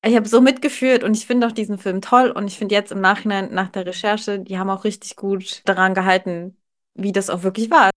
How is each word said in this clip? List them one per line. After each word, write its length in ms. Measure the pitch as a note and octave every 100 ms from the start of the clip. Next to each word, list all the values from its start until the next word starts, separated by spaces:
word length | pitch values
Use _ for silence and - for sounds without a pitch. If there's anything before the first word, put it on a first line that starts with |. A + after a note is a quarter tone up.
| A3
Ich 100 | A#3
hab 120 | A3
so 140 | A#3
mitgeführt 600 | C4 B3+ D4 - C4 B3+
und 140 | G3+ A3
ich 80 | -
find 180 | B3
auch 80 | A#3
diesen 280 | A3+ G#3 G3+
Film 220 | G3 F#3
toll. 280 | - B3 B3+
Und 160 | B3 G3+
ich 100 | -
find 140 | G#3
jetzt 200 | G3+ G3+
im 100 | G3
Nachhinein, 500 | F#3+ G3+ A3 G3 F#3+
nach 180 | - F#3+
der 160 | G3 F3+
Recherche, 540 | F3+ G#3 G#3+ G#3+ G3+
die 200 | F#3 F#3+
haben 100 | F#3+
auch 140 | F#3+
richtig 320 | G#3+ G#3 - -
gut 460 | G3 G3 F#3 - -
daran 300 | F#3+ F#3 F#3+
gehalten, 600 | F#3+ F#3+ F#3+ E3+ F3+ _ _ _ _
wie 180 | - G3+
das 180 | G3 G3
auch 100 | F3+
wirklich 300 | F#3+ F#3+ A3+
war. 180 | D4+ G3